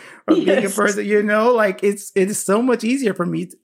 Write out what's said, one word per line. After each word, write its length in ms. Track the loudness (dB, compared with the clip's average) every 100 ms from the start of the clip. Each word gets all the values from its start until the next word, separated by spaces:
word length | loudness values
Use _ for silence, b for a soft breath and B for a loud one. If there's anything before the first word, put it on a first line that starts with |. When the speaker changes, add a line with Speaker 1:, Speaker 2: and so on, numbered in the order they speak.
| B B 0
Speaker 1:
or 100 | 2
being 120 | 2
a 140 | 2
Speaker 2:
Yes. 140 | 0 0
Speaker 1:
person, 280 | -2 0 0
you 160 | 0
know, 300 | 2 2 2
like, 300 | 2 2 0
it's, 300 | -2 -2 -4 0
it 140 | 0
is 100 | -2
so 220 | 0 0
much 240 | 2 0 0
easier 280 | 0 -2
for 120 | -2 -4
me 240 | -4 -8 -14